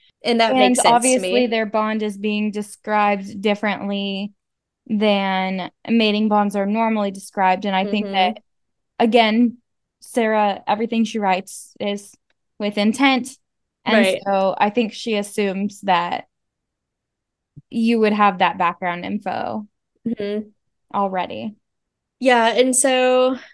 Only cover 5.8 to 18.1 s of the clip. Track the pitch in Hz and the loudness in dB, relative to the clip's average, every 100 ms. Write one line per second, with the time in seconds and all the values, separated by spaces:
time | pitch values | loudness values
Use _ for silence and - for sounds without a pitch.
5.8 | - 226 214 214 220 208 208 202 196 220 | 0 2 2 2 2 2 0 -2 -2 -2
6.8 | 226 220 202 196 - - 185 185 202 190 | -2 -2 -4 -8 -10 0 0 0 0 -2
7.8 | 202 208 202 196 185 - _ _ _ _ | -2 -4 -2 0 0 -2 _ _ _ _
8.8 | _ - 233 233 220 220 240 - _ _ | _ -2 2 4 4 4 2 -2 _ _
9.8 | _ _ - 247 220 214 208 190 - 208 | _ _ -6 -2 0 2 0 -2 -4 -4
10.8 | 226 226 220 220 196 185 196 - - - | -2 -2 -2 0 0 0 -4 -16 -16 -8
11.8 | 208 202 - _ _ _ _ - 208 208 | -6 -6 -10 _ _ _ _ -8 -4 0
12.8 | 208 240 277 254 247 - _ _ _ _ | 0 2 2 2 -2 -14 _ _ _ _
13.8 | - 214 190 - 196 190 190 - 208 226 | 0 4 4 0 0 0 0 0 0 0
14.8 | 208 - 233 208 202 - 202 190 202 - | -2 -4 -4 -4 -4 -4 -2 -2 -6 -4
15.8 | 190 175 175 - - _ _ _ _ _ | 0 0 0 -6 -10 _ _ _ _ _
16.8 | _ _ _ _ _ _ _ - - 233 | _ _ _ _ _ _ _ -20 -10 -2
17.8 | 226 233 214 | 0 2 2